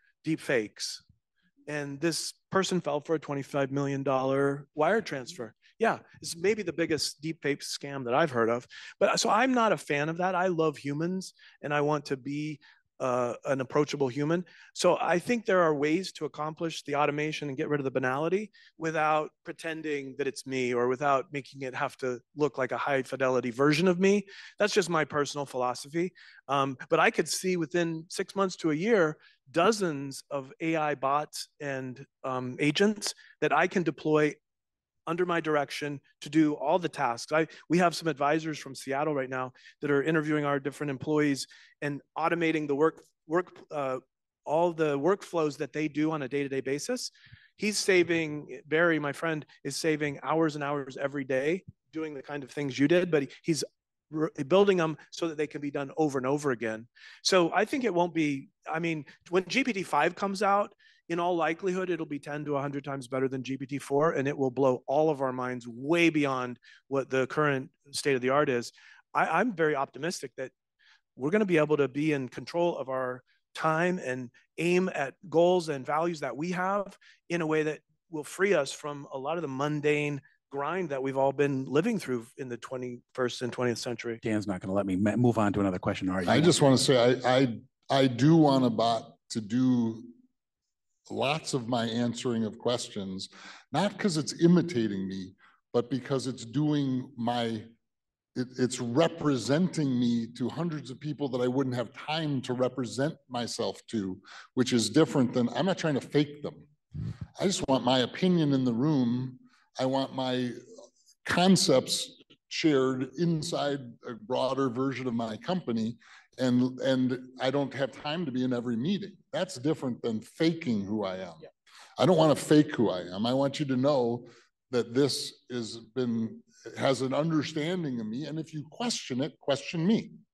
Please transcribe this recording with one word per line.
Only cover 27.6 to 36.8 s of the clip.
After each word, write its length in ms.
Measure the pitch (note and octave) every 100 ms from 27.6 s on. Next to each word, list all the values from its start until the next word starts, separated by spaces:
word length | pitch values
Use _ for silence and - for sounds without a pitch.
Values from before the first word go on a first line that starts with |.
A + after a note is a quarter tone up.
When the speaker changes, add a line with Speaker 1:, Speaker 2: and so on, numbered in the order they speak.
| D#3+ F3 E3+ D#3+ E3
Speaker 1:
six 260 | - F#3+
months 220 | G3 G3 -
to 140 | E3
a 40 | D3+
year, 420 | G#3 A3 D#3+ D#3 - _ _
dozens 720 | C#3+ F#3 G#3+ F3+ C#3 C#3 C3 -
of 220 | C#3+ C3 -
A 160 | E3 D#3+
I 180 | D3+ C#3
bots 540 | C3+ C#3+ D#3 - - -
and, 460 | C#3+ C3+ C3 A#2+ - _
um, 320 | C3+ B2+ B2 C#3+
agents 540 | D3+ D3+ G3+ G#3 - - - _
that 100 | D3+
I 160 | D3 F3+
can 160 | G3+
deploy 520 | D#3+ D3 D#3 D3+ D3+ - _ _ _ _ _ _ -
under 160 | E3+
my 160 | F3+ E3+
direction 640 | D#3+ D3+ C#3 - D3 C#3+ - _
to 100 | D3+
do 240 | D#3 D3+ D3
all 240 | C#3
the 100 | F3+